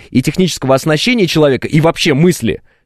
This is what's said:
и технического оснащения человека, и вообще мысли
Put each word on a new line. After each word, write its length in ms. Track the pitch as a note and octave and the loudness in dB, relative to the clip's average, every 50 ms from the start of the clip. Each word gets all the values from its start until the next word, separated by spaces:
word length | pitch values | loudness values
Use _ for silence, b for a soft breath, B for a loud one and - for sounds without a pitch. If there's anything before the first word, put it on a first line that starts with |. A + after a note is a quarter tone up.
| B B | B B
и 100 | - B2 | -2 -2
технического 540 | C3 - - - F#3 D#3+ - - - C3 C3 | -2 0 0 0 -2 -2 -2 -4 -2 0 0
оснащения 500 | C3+ - D#3+ D3+ D3+ - B3 B3+ A#3 F#3+ | 0 0 0 -2 0 0 -2 0 0 0
человека, 420 | - - E3 D3+ C#3+ C3 A2+ - | 0 2 2 2 2 2 -2 -2
и 140 | - - D#3 | -2 0 2
вообще 320 | D3+ E3 E3 - - F3 C3+ | 2 2 0 0 -2 0 2
мысли 480 | C3+ E3 F#3 E3+ - A#2+ G#2+ - - - _ _ _ _ | 2 2 2 2 0 -2 -4 -4 -6 -10 _ _ _ _